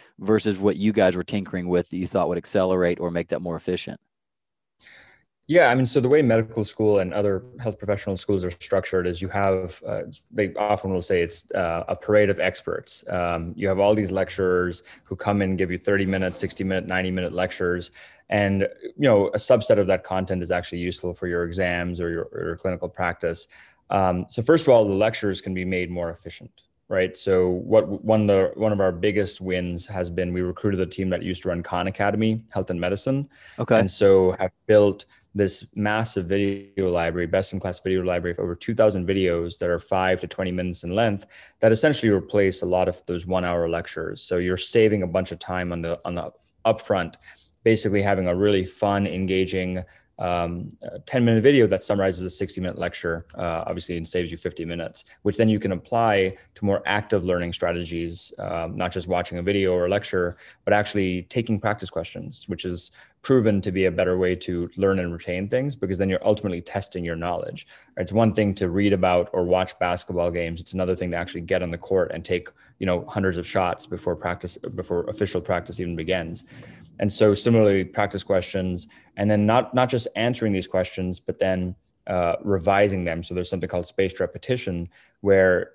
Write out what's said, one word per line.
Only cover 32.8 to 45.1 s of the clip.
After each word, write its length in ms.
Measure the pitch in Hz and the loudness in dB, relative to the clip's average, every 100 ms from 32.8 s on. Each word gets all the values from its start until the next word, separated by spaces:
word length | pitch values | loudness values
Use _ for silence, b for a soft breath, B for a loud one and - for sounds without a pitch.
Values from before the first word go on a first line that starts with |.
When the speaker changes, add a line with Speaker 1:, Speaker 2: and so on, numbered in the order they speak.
Speaker 2:
Medicine. 480 | 87 101 131 135 143 B B B | -2 -2 -2 -2 -4 B B B
Speaker 1:
Okay. 220 | - 113 | 2 4
Speaker 2:
And 100 | 98 | 4
so 460 | - 98 95 92 90 | 4 6 8 6 2
have 140 | 95 _ - | -4 _ 4
built 400 | 104 101 95 - b b | 6 6 2 -10 b b
this 320 | 101 98 - - | 0 0 0 -8
massive 520 | - 104 107 113 101 87 | -4 0 0 -2 -4 -2
video 640 | 98 101 98 101 98 92 | 0 0 -2 -2 0 2
library, 380 | 87 85 85 82 | 0 0 -2 0
best 260 | 95 95 | 0 0
in 60 | 95 | -6
class 220 | 95 90 | -6 -6
video 220 | 92 92 | -2 0
library 340 | 90 87 87 87 | 0 -2 -2 -4
of 20 | |
over 160 | 90 | -6
two 220 | 85 - 113 | -6 -4 4
thousand 320 | 107 95 87 | 4 4 0
videos 500 | 98 92 85 85 - | 2 2 0 -4 -4
that 120 | 87 | -2
are 80 | 85 | -2
five 420 | - 95 92 92 | -2 0 2 0
to 80 | 87 | -4
twenty 220 | - 92 | -6 -4
minutes 320 | 90 90 90 | -4 -4 -6
in 120 | 87 | -4
length 320 | 98 113 101 - B B B | 0 0 0 -8 B B B
that 100 | 113 | 4
essentially 400 | 113 156 139 113 | 4 4 2 4
replace 520 | 98 - 104 95 92 | 2 2 2 2 0
a 40 | 90 | 0
lot 220 | 90 90 | 2 2
of 160 | - - | -2 -6
those 200 | 87 87 | -6 -2
one 180 | 92 | -2
hour 240 | 87 87 82 | 0 0 0
lectures. 540 | 82 - - 80 - | -2 -6 -8 -8 -10
So 160 | - 90 | -4 -2
you're 180 | 90 92 | 0 -2
saving 460 | - 117 110 104 | 0 4 4 4
a 20 | |
bunch 240 | 87 | 0